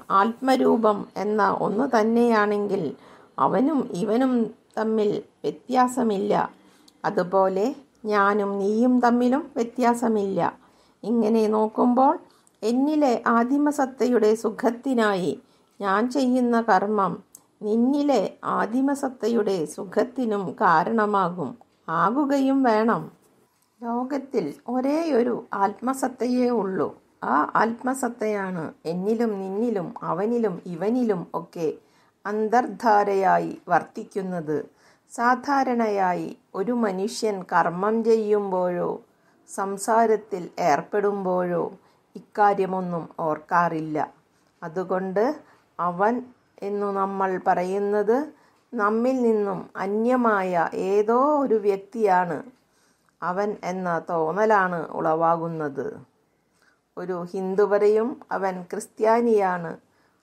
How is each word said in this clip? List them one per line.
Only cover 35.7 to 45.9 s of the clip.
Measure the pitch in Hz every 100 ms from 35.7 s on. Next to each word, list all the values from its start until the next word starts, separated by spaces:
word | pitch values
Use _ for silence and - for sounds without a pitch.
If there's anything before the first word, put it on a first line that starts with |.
| 240 220 196 185 175 160 - _ 190
ഒരു | 196 240
മനുഷ്യൻ | 214 185 220 - 220 190
കർമ്മം | 180 175 170 175 208 226
ചെയ്യുമ്പോഴോ | 226 226 208 208 202 185 180 175 165 - - _ _ _ -
സംസാരത്തിൽ | - 196 196 - 226 220 214 - 185 165 -
ഏർപ്പെടുമ്പോഴോ | 175 147 170 208 202 196 185 180 175 170 - - _ _ _ 196
ഇക്കാര്യമൊന്നും | - - 208 196 180 185 180 170 - -
ഓർക്കാറില്ല. | 160 156 - 175 170 160 156 151 139 - _ _ _ -
അതുകൊണ്ട് | 170 165 175 185 190 190 247 302 - _ _ -
അവൻ | 175